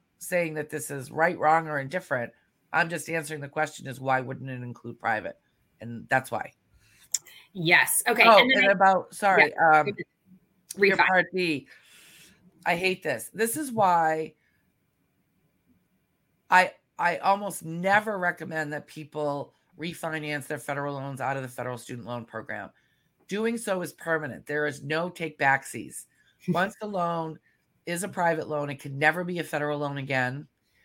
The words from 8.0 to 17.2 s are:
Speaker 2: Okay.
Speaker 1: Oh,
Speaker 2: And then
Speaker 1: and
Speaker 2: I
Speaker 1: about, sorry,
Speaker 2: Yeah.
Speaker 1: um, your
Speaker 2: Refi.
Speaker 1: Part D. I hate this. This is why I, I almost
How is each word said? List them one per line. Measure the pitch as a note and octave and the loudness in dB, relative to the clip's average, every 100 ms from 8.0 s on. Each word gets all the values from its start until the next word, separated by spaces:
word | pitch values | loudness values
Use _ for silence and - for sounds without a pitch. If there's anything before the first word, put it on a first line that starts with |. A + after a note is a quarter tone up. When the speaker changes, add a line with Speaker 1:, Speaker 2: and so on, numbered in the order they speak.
| - | 2
Speaker 2:
Okay. | A#3 A3+ | 6 8
Speaker 1:
Oh, | A3 | 10
Speaker 2:
And | B3+ | 8
then | C4 | 4
Speaker 1:
and | G3 | 4
Speaker 2:
I | |
Speaker 1:
about, | G3 F#3+ F#3 - | 6 6 6 2
sorry, | - G3+ F3+ D3+ - | -2 4 6 4 4
Speaker 2:
Yeah. | D#3+ D#3 | 6 6
Speaker 1:
um, | D3+ G#3 - _ _ - _ _ - - | 6 -2 -10 _ _ -20 _ _ -16 2
your | G3 F#3 | 4 6
Speaker 2:
Refi. | E3+ | 4
Speaker 1:
Part | F#3 E3+ | 4 2
D. | F#3 F3 C#3+ - - _ - - - - _ _ _ E3+ | 0 -2 -2 -6 -20 _ -20 -20 -20 -20 _ _ _ -2
I | F3 | 0
hate | F#3 F#3 | 0 -2
this. | D#3 A#2 - | -2 -4 -6
This | - A3+ D4 | -4 -2 -2
is | C#4 | -4
why | A3+ F#3+ F3 D#3+ D#3+ D#3 - _ _ _ _ _ _ _ _ _ _ _ _ _ _ _ _ _ _ _ _ - | 2 4 4 2 0 -4 -12 _ _ _ _ _ _ _ _ _ _ _ _ _ _ _ _ _ _ _ _ 4
I, | F3+ F3+ - _ - | 6 6 0 _ -4
I | F3 | -2
almost | E3 | 0